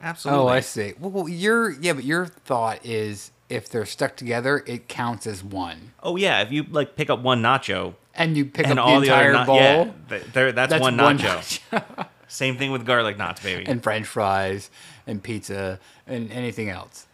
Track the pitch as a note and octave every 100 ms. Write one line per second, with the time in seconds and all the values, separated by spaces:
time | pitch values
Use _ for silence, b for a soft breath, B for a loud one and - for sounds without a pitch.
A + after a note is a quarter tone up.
0 | E3 E3+ C#3+ C#3+ B2+ C3 B2+ A2+ G2+ -
1 | F#3 G3 E3 E3+ G#3 A#3 A3 C3+ F3 C#3
2 | B2+ E3+ F3 - - B2 A2+ G#2 B2 A2+
3 | G#2+ G#2 - _ - B2 - A#2 G#2 -
4 | C#3 - A#2+ A#2 B2+ C#3+ B2+ A#2+ - -
5 | A#2+ A#2 A2+ G2 G2 F#2+ F2 E2 A2+ _
6 | - F3+ F#3+ G#2+ G#2+ D3 D3+ D3+ C3+ -
7 | D3 B2 B2+ B2 A2+ C3 - F#2 F#2 F2+
8 | _ - E3 D3+ C#3 - C#3 C3 B2 C3+
9 | C#3 C3 C#3 C3 B2 C3+ C3+ D#3+ G#3+ -
10 | - G#2 - B2+ C3 A#2+ C3 D#3+ C3 A#2+
11 | A#2+ C#3 G#2 E2+ - - - A3 - -
12 | - _ - - C3 B2 C3+ C3 A#2 B2
13 | A2 G2+ F2+ F#2 G2 F#2 F#2 B2 A2+ G#2+
14 | G2+ A2+ G2+ F#2+ F#2+ G2+ - B B B
15 | - G#2+ A#2 G#2+ - G2 F#2+ F#2 B B
16 | - B2+ A2 A#2+ A#2+ A#2 G#2+ F2 - -
17 | -